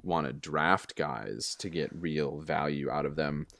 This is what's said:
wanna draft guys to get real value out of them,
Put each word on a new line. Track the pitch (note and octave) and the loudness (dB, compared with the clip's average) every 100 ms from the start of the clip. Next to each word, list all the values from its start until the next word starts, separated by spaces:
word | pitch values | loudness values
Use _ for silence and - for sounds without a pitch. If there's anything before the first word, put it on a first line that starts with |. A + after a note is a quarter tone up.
wanna | F2+ E2 C#2+ | 0 0 0
draft | C#2 - D2 D#2 F#2+ - - | -4 -2 2 6 4 2 -2
guys | D2 A#1+ G#1 G#1 - - | -2 -2 -6 -6 -6 -6
to | G2 | -4
get | E2 D2 - | -2 -2 -2
real | E2+ D2+ D2 D2 | -2 2 0 -2
value | D#2 D#2 D2 D2 C#2 | 0 0 2 0 0
out | C#2+ C#2+ | 0 0
of | D2 | 0
them, | D2 D2 D#2 - | 0 0 -4 -10